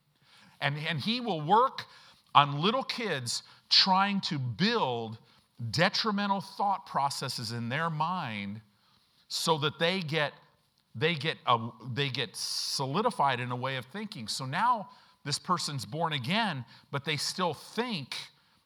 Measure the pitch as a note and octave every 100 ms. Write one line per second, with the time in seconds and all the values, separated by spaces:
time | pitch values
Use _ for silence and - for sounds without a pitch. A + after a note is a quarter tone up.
0 | _ _ _ - - - C#3+ D3 D#3+ D#3+
1 | G#3 B3 A#3+ E3 D3 G#3+ C4 - - -
2 | - - _ C#3 C#3+ C#3+ F3+ C4 - -
3 | A3 C#3+ A#2+ - - - - - G3 F#3
4 | G3 G3 - D3 B2 G2 G3+ A#3 C#3+ A#2+
5 | A2+ A2 - _ _ - A#2 G2+ G3 -
6 | A3 G3+ G3+ G3 - - G3+ F3+ - D#3
7 | C#3 - C3+ - G#2+ A#2 A#2 C#3 E3 D3+
8 | D#3+ F3+ C3+ G#2+ G2+ A2 - _ _ _
9 | _ _ - - F3 D#3+ D3+ - E3 F#3+
10 | D#3 D#3+ C#3+ - _ _ _ _ _ A2
11 | D#3 D#3+ D3+ B2 - A#2 A2+ - C3 A#2+
12 | C#3 C3+ A#2+ - - - - - C3+ E3
13 | A#3 - C#3 B2 B2 B2 C3 C3 - G3+
14 | G#3+ C3+ G#2+ - C3 E3 A#3 A#3 F3+ -
15 | - _ C#3 D3 - E3+ - C#3 G#2 D3+
16 | D#3+ D3 A#2 G#3 G#3+ C3+ A#2 - - C#3
17 | - D3 - - F3+ C#3 - - B3 F3+
18 | C3 - - _ _ _